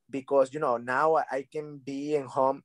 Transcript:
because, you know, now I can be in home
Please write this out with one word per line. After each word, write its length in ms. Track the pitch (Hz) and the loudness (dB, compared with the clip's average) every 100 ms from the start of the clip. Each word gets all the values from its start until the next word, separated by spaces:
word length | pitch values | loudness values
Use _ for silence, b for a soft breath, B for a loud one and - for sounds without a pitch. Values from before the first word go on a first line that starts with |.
| _ | _
because, 420 | 135 131 139 131 | -10 0 2 2
you 80 | 147 | 0
know, 160 | 151 117 | 0 0
now 400 | 120 127 156 156 | 0 2 4 4
I 300 | - 135 135 | 0 -4 -6
can 280 | 156 151 147 | -10 -10 -12
be 360 | 131 139 147 | -10 -8 -2
in 120 | 151 131 | -2 0
home 360 | 139 131 135 | 2 2 0